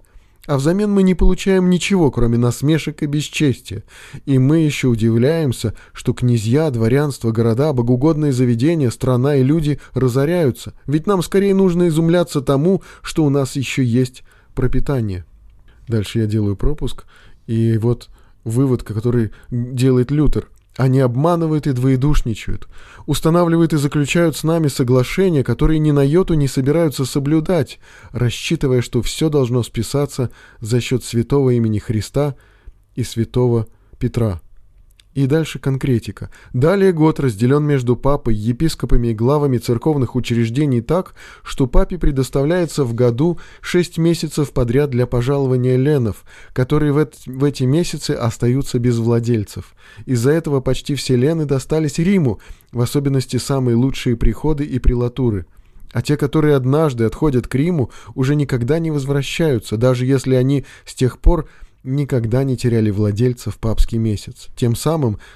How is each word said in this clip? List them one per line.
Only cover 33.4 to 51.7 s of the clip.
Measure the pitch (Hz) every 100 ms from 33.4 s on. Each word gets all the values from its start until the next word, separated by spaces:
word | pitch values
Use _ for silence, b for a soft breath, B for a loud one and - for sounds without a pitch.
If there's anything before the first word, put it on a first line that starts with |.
| 123 117 110 b b b
Петра». | - 120 113 85 - - - - - _ _
И | 139 135
дальше | 147 - 131
конкретика. | 143 135 139 117 - - - B B
«Далее | 123 151 196 190
год | 165 156 156
разделён | 139 98 123 147 147
между | 143 120 117
папой, | 135 143 -
епископами | 104 107 120 160 - 123 123 120
и |
главами | 107 120 151 143 120
церковных | - 113 156 147 120 123
учреждений | 113 117 113 120 151 120
так, | - 170 - - B B
что | - - 131
папе | - 196 175
предоставляется | 151 131 127 143 143 180 165 -
в | 123
году | 117 123 117 170 165 B B
шесть | - 180 165 -
месяцев | 165 165 156 - 143
подряд | 131 120 127 147
для | 120 123
пожалования | 123 120 139 131 127 127 127
ленов, | 135 147 113 92 - B B
которые | - 127 151 151
в | 143
эт-, | 151 - -
в | 131
эти | 143 143
месяцы | 127 151 175 156 -
остаются | 139 117 - 120 131 - 123
без | 120 117
владельцев. | 113 117 117 113 101 - - - B B 107
Из-за | 123 127
этого | 160 160 139
почти | 131 127 -
все | 139 - 123
лены | 139 165
достались | 147 135 -